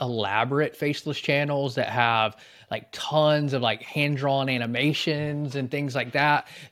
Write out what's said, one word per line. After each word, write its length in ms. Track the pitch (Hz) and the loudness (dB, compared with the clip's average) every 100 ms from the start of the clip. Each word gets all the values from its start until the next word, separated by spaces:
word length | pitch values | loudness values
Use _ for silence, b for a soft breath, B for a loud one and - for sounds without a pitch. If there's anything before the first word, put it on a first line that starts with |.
elaborate 720 | 127 117 98 104 120 139 151 | -2 -2 0 0 0 2 0
faceless 460 | - 147 143 - 143 | 0 -2 -2 -4 -6
channels 560 | - 143 147 143 139 123 | 0 0 0 0 -2 -2
that 140 | 113 | -2
have, 460 | 113 120 113 110 - B B B | 2 2 4 0 -2 B B B
like, 160 | 113 - | -10 -8
tons 640 | - - 156 151 151 143 | -10 -2 4 4 4 2
of, 100 | 131 | 0
like, 200 | 120 107 | 0 -2
hand-drawn 640 | - 156 147 143 139 139 135 | -4 -2 0 0 0 0 0
animations 1080 | 127 117 120 143 147 - 147 151 147 147 | 0 -2 0 0 0 -2 -2 -2 -4 -4
and 160 | 135 127 | -4 -4
things 240 | 143 143 | -4 -2
like 160 | 127 123 | -2 -2
that. 360 | 139 147 147 - B B | 2 4 2 0 B B